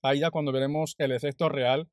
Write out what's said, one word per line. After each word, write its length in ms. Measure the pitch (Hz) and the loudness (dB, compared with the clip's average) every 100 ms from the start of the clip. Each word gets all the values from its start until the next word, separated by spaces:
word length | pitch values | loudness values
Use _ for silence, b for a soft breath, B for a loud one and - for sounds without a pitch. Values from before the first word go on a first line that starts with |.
ahí 180 | 135 143 | 2 2
ya 100 | 165 | 0
cuando 200 | 160 147 | 0 -2
veremos 440 | 131 135 151 156 - | 0 0 -2 -4 -2
el 160 | 139 | -2
efecto 380 | 127 147 135 160 | 0 -4 0 0
real 380 | 147 123 135 165 | 2 2 0 -2